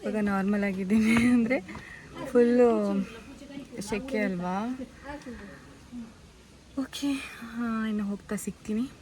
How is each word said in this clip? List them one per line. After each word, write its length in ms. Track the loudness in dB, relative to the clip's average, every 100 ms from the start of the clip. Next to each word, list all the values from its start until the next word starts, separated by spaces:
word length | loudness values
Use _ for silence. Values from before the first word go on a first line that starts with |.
ಇವಾಗ 120 | -4 0
ನಾರ್ಮಲ್ 480 | 0 2 2 2
ಆಗಿದ್ದೀನಿ. 520 | 0 -2 2 4 6 6 6
ಅಂದರೆ 260 | 4 4 0 -2 -14 -16 -18 -16 -12 2
ಫುಲ್ಲು 720 | 6 6 8 6 6 2 0 -2 -6 -16 -18 -14 -14 -14 -12
ಸೆಕೆ 360 | -4 -4 -2 -2
ಅಲ್ವಾ? 600 | 0 -2 -2 -2 -4 -6 -10 -14 -14 -12 -12 -14 -14 -18 -20 -20 -16 -14 -14 -18 -20 -20 -20 -20 -12 -6
ಓಕೆ, 320 | -6 -4 -2 -2 -6 -12
ಆ, 460 | -12 -6 -2 -2 0
ಇನ್ನು 160 | -2
ಹೋಗ್ತಾ 320 | -2 -4 -6 -6
ಸಿಗ್ತೀನಿ. 540 | -6 -10 -4 -4 -4 -6